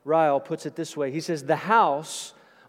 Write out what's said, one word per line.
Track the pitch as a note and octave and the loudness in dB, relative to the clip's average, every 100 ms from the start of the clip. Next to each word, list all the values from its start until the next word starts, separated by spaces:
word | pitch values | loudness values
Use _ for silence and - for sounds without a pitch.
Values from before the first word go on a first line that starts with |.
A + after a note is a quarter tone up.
| C#3 | 0
Ryle | D#3+ D#3 C#3 | 2 4 2
puts | C3+ D#3 D3+ | -2 -8 -8
it | - | -8
this | D#3 D3+ | -8 -4
way. | C#3 | -4
He | D3+ | -4
says, | D#3 D#3+ | -4 -4
"The | C#3 D3+ | 0 -2
house | E3+ A3+ F3+ C#3+ D#3+ - - - _ _ | 4 4 4 2 -6 -12 -14 -18 _ _